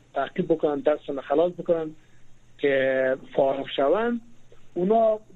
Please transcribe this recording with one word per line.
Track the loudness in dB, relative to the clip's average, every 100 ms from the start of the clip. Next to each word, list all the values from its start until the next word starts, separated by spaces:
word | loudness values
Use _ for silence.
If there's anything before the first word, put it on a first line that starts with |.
| _
تعقیب | -6 -4 -4 0
بکنن، | 0 0 0
درسشون | 0 0 -2 -8
خلاص | -2 2 2
بکنن | -2 -2 -2 -2 -10 -20 -20 -20 -20 -20 -4
که | 0 2 2 2 0 -2 -2 0
فارغ | 2 0 -4 -2
شوند. | 2 2 0 -4 -8 -20 -20 -20 -10
اونا | -4 2 4 4 0 -6